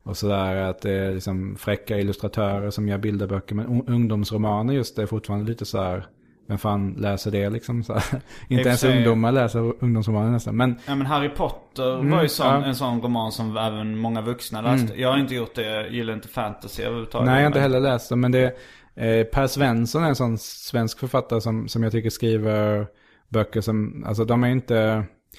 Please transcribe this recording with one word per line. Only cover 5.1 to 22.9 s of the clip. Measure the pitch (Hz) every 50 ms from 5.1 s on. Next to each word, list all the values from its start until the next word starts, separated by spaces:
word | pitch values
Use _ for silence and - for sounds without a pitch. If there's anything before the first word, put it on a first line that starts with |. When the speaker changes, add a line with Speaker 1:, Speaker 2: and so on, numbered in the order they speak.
| 113 107 - - 101 104 104 110
Speaker 1:
lite | 117 - 107
så | - - 101 95
här | 90 90 95 95 - _ _ _ _ _ _ _ -
vem | 104 98
fan | - 110 104 101 98 95 95
läser | 101 101 101 98 95 - 107
det | 104 101 101 101
liksom? | 107 117 - - 120 120 110
Så | - 110
här. | 104 - -
<laughs> | - 127 - - - - - -
Inte | 127
Speaker 2:
I | 127
och |
för | 127 123
Speaker 1:
ens | 123 123
Speaker 2:
sig. | - 127 127 127
Speaker 1:
ungdomar | 117 117 113 113 113 117
läser | 127 135 123 113 - 117 117 117 120 - 123
ungdomsromaner | 123 117 113 104 110 110 104 107 113
nästan. | 120 117 - 110 104 113
Men | 123 127 120 120 - -
Speaker 2:
Ja, | 143
men | 139 139 131
Harry | 151 147 131 -
Potter | 143 - 175 135 - - - _ _ - 131 127 131 131
Speaker 1:
Mm, | 139 143
Speaker 2:
var | 156 170
ju | 160 147
sån, | - - 147 131
Speaker 1:
ja. | 135 143 139
Speaker 2:
en | 139 131
sån | 120 139 123 120 120
roman | 117 120 120 113 113 110
som | 110 - 113 110 107 110
även | 110 113 107 107 107 107 110 110
många | 113 113 113 113
vuxna | 107 117 120 120 - - - 110
läste. | 110 120 131 135 120 113
Speaker 1:
Mm. | 110 120
Speaker 2:
Jag | 127 127
har | 131 139
inte | 139 120 127
gjort | 123 113 110 -
det, | 123 110
jag | 107 110 110 107 90
gillar | 117 120 117 113 110
inte | 107 - -
fantasy | - 127 117 107 101 - - 104 - - 104
överhuvudtaget, | 110 117 117 113 - - 120 120
Speaker 1:
Nej, | 127 127
jag | 135
har | 147 147
inte | 143 139
Speaker 2:
men | 139 135
Speaker 1:
heller | 131 127 135 139
läst | 127 120 - -
det, | 131
men | 123 123 123
det, | 123 127 127 127 127 - - - - - - _ _
eh, | - 110 113 113 113 110
Per | - - 139 135 131
Svensson | - 139 143 131 117 113 117 113 - 156 170
är | 156
en | 139
sån | 123 131 117 113 107
svensk | - - - - - - - 120 113 110 - -
författare | - 123 - 131 120 - 120 113
som, | 107 113 110 110 110 107
som | - 113 113
jag | 110
tycker | 110 117 110 113
skriver | - - - 113 110 110 107 107 107 107 104 107 104 104 104 -